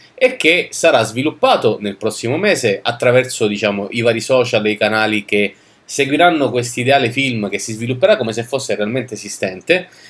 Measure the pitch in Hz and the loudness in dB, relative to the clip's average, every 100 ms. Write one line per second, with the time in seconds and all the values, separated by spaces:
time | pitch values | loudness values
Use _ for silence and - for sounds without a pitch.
0 | - - 254 - 156 175 - - 165 135 | -20 0 0 2 2 2 0 0 4 4
1 | 113 117 147 151 262 226 117 104 104 98 | 2 -2 -4 0 2 4 2 0 -4 -6
2 | 107 - 113 147 202 156 113 98 - 120 | -6 -4 -4 0 0 2 0 0 -2 0
3 | 123 123 123 - 107 104 107 101 101 117 | 2 4 2 0 -2 0 -2 -2 -4 -2
4 | 117 113 110 131 120 117 107 104 104 110 | 0 0 2 2 2 0 0 0 0 2
5 | 110 107 101 104 101 - _ _ - - | 0 0 0 0 0 -4 _ _ -8 -2
6 | 139 151 175 165 131 123 123 - 123 139 | 0 4 4 4 0 -2 -4 -2 2 2
7 | 120 139 135 117 101 101 - 110 117 127 | 2 -2 -2 -2 -4 -6 -8 -8 -6 0
8 | 190 208 113 110 117 139 - 101 104 131 | 2 2 0 -4 -4 -6 -4 -4 -2 -4
9 | 120 107 101 - 98 92 - 180 175 - | -6 -10 -12 -6 -6 -6 -2 -2 -2 -16
10 | - | -20